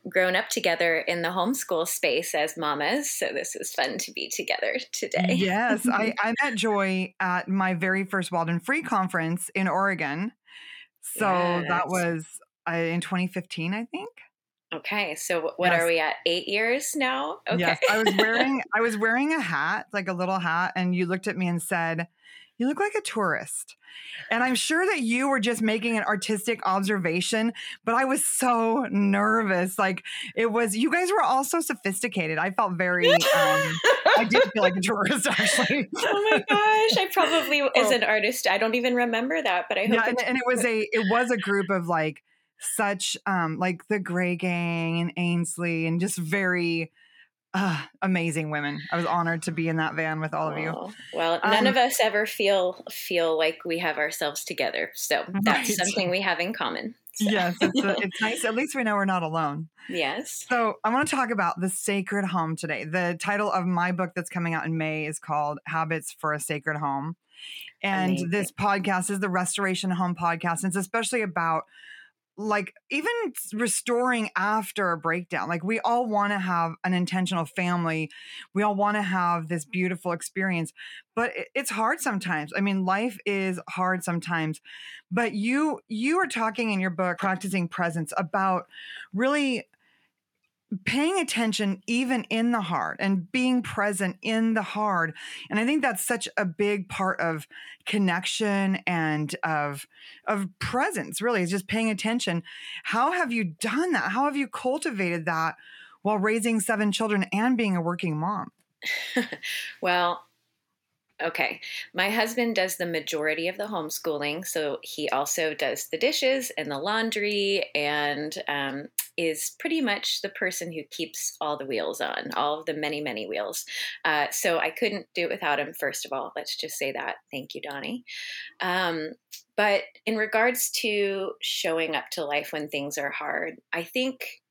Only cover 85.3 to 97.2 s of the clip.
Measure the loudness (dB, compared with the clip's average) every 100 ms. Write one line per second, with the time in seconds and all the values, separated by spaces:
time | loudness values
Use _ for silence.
85.3 | 0 0 2 2 -2 _ -2 0 2 0
86.3 | 0 -2 0 0 0 0 0 0 0 0
87.3 | 0 -2 -2 -2 0 -2 0 -2 -4 0
88.3 | 2 2 0 -4 -18 -16 -16 -8 0 2
89.3 | 2 2 0 -6 _ _ _ _ _ _
90.3 | _ _ _ _ -6 -2 0 2 0 0
91.3 | 0 0 2 0 -2 -2 -2 0 -2 0
92.3 | 0 2 0 0 -2 -2 0 0 0 0
93.3 | 0 2 2 0 -2 0 0 -2 -2 -2
94.3 | 2 2 2 0 -2 0 2 0 -4 -14
95.3 | -16 -4 0 2 2 2 0 -2 -2 -2
96.3 | -2 -2 0 0 0 -4 -2 -2 0